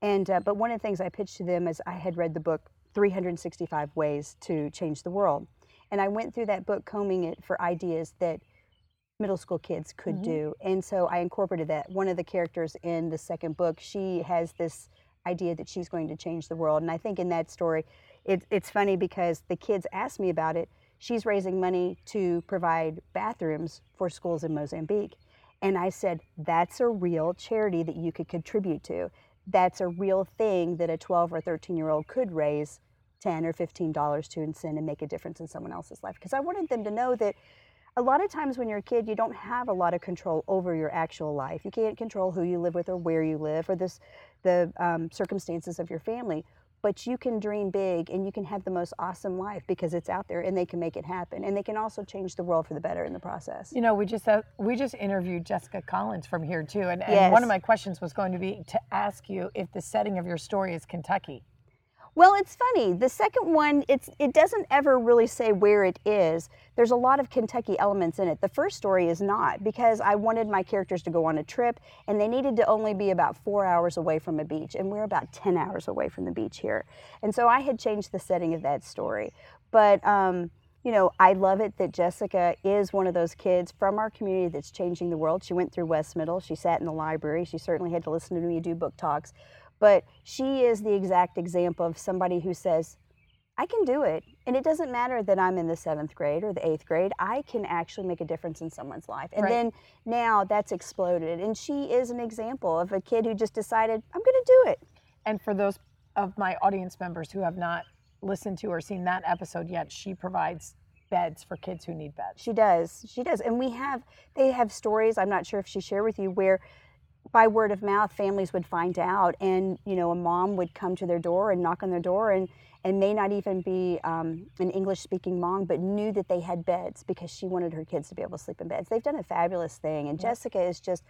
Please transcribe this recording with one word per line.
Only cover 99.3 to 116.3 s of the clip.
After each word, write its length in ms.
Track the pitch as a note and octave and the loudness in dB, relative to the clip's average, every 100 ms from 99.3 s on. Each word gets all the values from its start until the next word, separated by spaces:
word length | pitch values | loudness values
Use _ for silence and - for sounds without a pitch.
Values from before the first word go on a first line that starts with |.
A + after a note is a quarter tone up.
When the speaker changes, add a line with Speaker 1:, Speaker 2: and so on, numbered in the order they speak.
Speaker 1:
And 100 | - | 0
Speaker 2:
Right. 60 | G3 | 2
Speaker 1:
then 240 | A#3 A#3 - - _ - | 2 0 -4 -18 _ -4
now 400 | A#3+ A#3 G#3 G3 | 0 4 4 4
that's 260 | G#3 G#3 | 2 0
exploded. 680 | F#3 - - F3+ F3 D#3+ E3+ | -4 -6 -2 2 2 0 -2
And 160 | G#3 A3 | -2 -4
she 340 | - C#4+ C#4 | -4 -4 0
is 180 | A#3+ B3 | 0 0
an 120 | A#3+ | -4
example 580 | A#3 A3 A3+ C4 F#3 E3 | -6 -6 -8 -4 0 0
of 140 | F3 | 0
a 80 | G3 | -2
kid 240 | - A#3 A3 | 0 0 2
who 80 | |
just 200 | G#3 A3 | 0 -2
decided, 480 | - G#3 A3+ A3+ A3 - | -2 -2 2 2 0 -4
"I'm 80 | F4+ | 0
gonna 240 | B4 C5 B4 | 4 6 8
do 180 | B4+ B4 | 10 10
it." 140 | - - _ _ _ G#3+ | 4 -4 _ _ _ -4
Speaker 2:
And 160 | G#3+ | -4
for 120 | - | -2
those 240 | G3+ G3+ G3+ _ _ _ - | 2 2 0 _ _ _ -4
of 220 | F#3+ G3 | -4 -2
my 180 | F#3 F3 | -2 2
audience 360 | G3 G3 F#3 - | 0 0 -6 -8
members 360 | F3+ E3+ D#3 | -8 -8 -8
who 80 | G3 | -4
have 160 | F3 F#3 | -4 -2
not 260 | F3 E3+ E3+ _ _ _ | -4 -4 -8 _ _ _
listened 360 | F#3+ G3 G#3+ F#3 | -6 -6 -6 -6
to 80 | G#3 | -4
or 120 | E3+ | -6
seen 240 | - F#3+ | -6 -6
that 200 | F3+ F#3 E3+ | -2 -2 -2
episode 440 | F3 F3 E3+ E3+ | -4 -4 -8 -6
yet, 220 | E3+ D#3 | -6 -8
she 240 | - G3 F#3 | -10 -12 -8
provides 600 | F#3 F#3 D#3+ E3+ - - _ _ - | -6 -2 -2 -4 -14 -20 _ _ -4
beds 340 | F#3 E3+ D#3 | -2 -2 -6
for 140 | - E3+ | -14 -12
kids 260 | - F3 | -10 -10
who 100 | - | -10
need 220 | E3 D3+ - | -12 -12 -10
beds. 260 | - - | -12 -10
Speaker 1:
She 120 | - | -2
does. 520 | A3 G#3+ E3+ E3+ - - | 4 6 6 2 -6 -14
She 140 | - | -8
does. 180 | B3+ A3+ | -2 -2
And 180 | A#3 A#3 | 0 -2
we 120 | C4 | -2
have, 320 | A#3+ C#4 B3+ - _ _ - | -4 -6 -6 -10 _ _ 2
they 160 | C4+ | 4
have 200 | B3 A3+ | 4 0
stories, 460 | - A3 G#3+ A3 G#3+ | -2 -2 2 2 2
I'm 120 | F#3+ | 2
not 160 | F#3+ F3+ | 0 -2
sure 140 | G3+ | -6
if 80 | F#3+ | -4
she 140 | G3 | -8
shared 240 | - G3+ A3 | -4 -2 0
with 120 | A3 | -2
you, 140 | F#3+ | -2